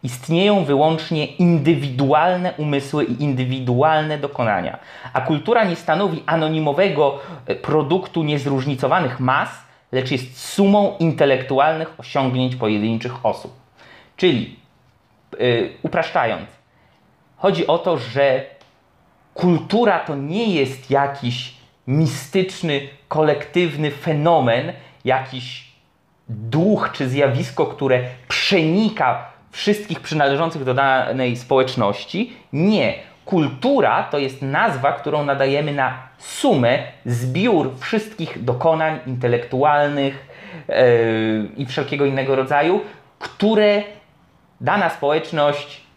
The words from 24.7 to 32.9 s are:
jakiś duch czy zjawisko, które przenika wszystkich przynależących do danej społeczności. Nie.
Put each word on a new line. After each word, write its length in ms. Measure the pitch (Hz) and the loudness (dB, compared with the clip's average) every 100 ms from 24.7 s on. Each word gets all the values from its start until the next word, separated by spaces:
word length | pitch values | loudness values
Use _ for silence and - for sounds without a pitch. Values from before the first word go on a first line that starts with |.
| 180 - _ | -10 -18 _
jakiś 680 | 123 131 131 131 123 - - _ _ _ _ _ - | 0 0 -2 -12 -12 -16 -20 _ _ _ _ _ -12
duch 600 | 110 110 147 185 202 - | -10 -4 0 2 2 0
czy 160 | - 131 | -4 -4
zjawisko, 580 | 131 139 127 175 - 151 | 2 2 2 -4 -2 -2
które 340 | - 135 127 123 - - | -2 0 0 0 -10 -6
przenika 1000 | - - 196 156 180 220 - 135 110 - - _ | -4 2 2 4 2 0 0 0 0 -6 -20 _
wszystkich 500 | - - 208 208 160 | -6 -2 -2 -2 -10
przynależących 640 | - 156 143 139 165 160 | -4 0 2 2 -2 -2
do 100 | 131 | -2
danej 640 | 127 139 131 - 127 127 120 | 2 2 2 0 -2 -2 -2
społeczności. 960 | - 139 131 127 104 104 - 180 247 - _ | 0 2 2 2 0 0 -6 -6 -6 -8 _
Nie. 420 | 135 180 214 113 | 0 2 4 2